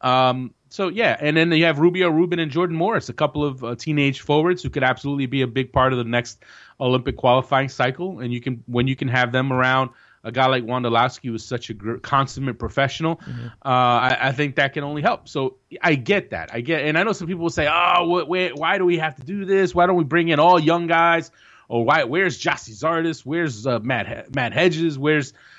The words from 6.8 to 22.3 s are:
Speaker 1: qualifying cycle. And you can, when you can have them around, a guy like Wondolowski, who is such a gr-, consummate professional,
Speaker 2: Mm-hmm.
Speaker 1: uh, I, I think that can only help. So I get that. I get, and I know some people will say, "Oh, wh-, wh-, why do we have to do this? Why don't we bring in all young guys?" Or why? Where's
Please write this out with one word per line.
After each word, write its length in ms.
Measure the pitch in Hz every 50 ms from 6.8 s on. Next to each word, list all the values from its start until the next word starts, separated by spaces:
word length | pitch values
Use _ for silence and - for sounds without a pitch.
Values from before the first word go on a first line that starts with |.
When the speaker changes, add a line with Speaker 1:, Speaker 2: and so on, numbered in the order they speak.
| 131 127 127 127 120 139 127 -
Speaker 1:
qualifying 520 | - 127 123 131 127 - 139 135 135 135
cycle. 500 | - - 131 127 131 - 175 190 185 113
And 140 | 123 120 120
you 80 | 120
can, 220 | 117 139 123 117 -
when 220 | - 120 120 123 135
you 80 | 131
can 120 | - 139 131
have 220 | 123 127 123 120
them 220 | 117 131 131 135 131
around, 380 | 127 127 127 131 131 131 127 - _ _ _ _ _ -
a 80 | 117
guy 160 | 120 131 131 131
like 160 | 131 127 117
Wondolowski, 640 | 110 123 127 123 120 113 113 120 123 - - - 127
who 60 | 113
is 80 | 110 -
such 240 | - 127 120 - -
a 40 | -
gr-, 240 | - 95 110 113 -
consummate 600 | - - 143 139 135 131 - 131 135 135 113 -
professional, 600 | - 110 - - 139 131 - - 165 160 165 -
Speaker 2:
Mm-hmm. 300 | - - 127 120 120 120
Speaker 1:
uh, 220 | - - - 139
I, 480 | 127 127 127 123 120 117 120 127 131 -
I 100 | 123 139
think 240 | 135 123 147 143 127
that 180 | - 143 139 -
can 100 | 156 143
only 180 | 143 147 151
help. 260 | 143 214 240 - - -
So 300 | - 147 135 131 - _ _ _ - -
I 140 | - 170 160
get 340 | 139 117 - 202 196 185 -
that. 200 | - 82 80 - 101
I 80 | 120
get, 240 | 120 127 165 156 135
and 120 | 156 156 165
I 60 | 190
know 80 | 226
some 160 | 202 - 180 165
people 140 | 190 170
will 80 | 165 170
say, 180 | - - 156 147
"Oh, 560 | 156 170 175 180 180 175 175 170 170 180 156
wh-, 40 | 139
wh-, 280 | 175 185 185 175 127
why 220 | 143 151 165 190 202
do 80 | 185
we 140 | 180 175 160
have 160 | 156 156 -
to 80 | - 127
do 220 | 131 196 202 190
this? 280 | 180 196 196 190 180 180
Why 140 | 175 175 180
don't 80 | 190
we 80 | 175 160
bring 260 | 135 147 175 165 170
in 100 | 165 143
all 200 | 151 226 240 175
young 260 | 156 151 165 170 170
guys?" 460 | 165 165 165 170 170 170 165 165 - _ _ _ - - - _ -
Or 160 | 117 117 117
why? 180 | 117 147 160 139
Where's 360 | 113 135 175 196 180